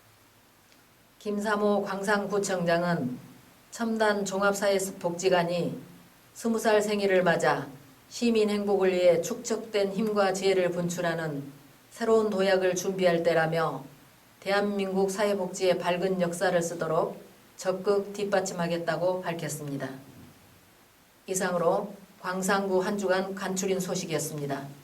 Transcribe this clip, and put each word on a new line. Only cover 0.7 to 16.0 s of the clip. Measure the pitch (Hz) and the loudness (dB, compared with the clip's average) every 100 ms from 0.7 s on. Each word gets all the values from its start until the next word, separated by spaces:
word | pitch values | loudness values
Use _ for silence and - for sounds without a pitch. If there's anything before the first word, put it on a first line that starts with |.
| - _ _ _ _ | -20 _ _ _ _
김삼호 | 208 208 208 208 208 202 | -8 -4 -2 0 2 2
광산구청장은 | 190 190 202 208 196 202 196 185 170 170 175 165 123 - - - - - - | 0 -4 0 0 0 -2 -2 -2 2 2 2 0 -2 -6 -14 -20 -20 -20 -20
첨단 | - 226 220 214 202 | -6 -4 0 2 2
종합사회복지관이 | 196 190 202 202 208 190 190 - 175 170 185 180 170 175 131 - - - - - - | -2 0 0 2 2 0 -2 -4 -6 0 2 2 2 -2 -4 -6 -14 -20 -20 -20 -20
스무 | - 240 220 | -6 -2 0
살 | 233 214 | 4 4
생일을 | 208 208 196 185 | 4 0 4 4
맞아 | 175 160 156 139 139 - - - - | 4 4 2 0 -4 -14 -20 -20 -18
시민 | - 240 220 208 | -2 2 4 2
행복을 | 208 202 196 190 | 0 0 2 2
위해 | 180 180 165 | 4 6 4
축적된 | 165 226 - 220 - 202 196 | 2 -6 -4 -6 -2 0 0
힘과 | 190 220 208 196 | 0 0 2 2
지혜를 | 190 196 185 175 | 2 2 4 2
분출하는 | 175 175 - 175 165 160 139 - - - - - | 0 -4 -2 -2 -2 -4 -6 -8 -16 -20 -20 -20
새로운 | - 226 226 214 | -6 2 4 4
도약을 | 190 196 185 185 180 | 2 2 4 2 0
준비할 | 196 185 180 170 | -2 2 2 4
때라며 | 170 165 160 165 160 143 - - - - _ _ | 4 2 2 0 -2 -4 -12 -20 -20 -20 _ _
대한민국 | 190 196 208 202 190 190 196 | -2 0 0 -2 -2 0 0
사회복지의 | 190 208 202 175 - 185 170 | 0 0 0 -2 0 2 2
밝은 | 175 175 | 0 0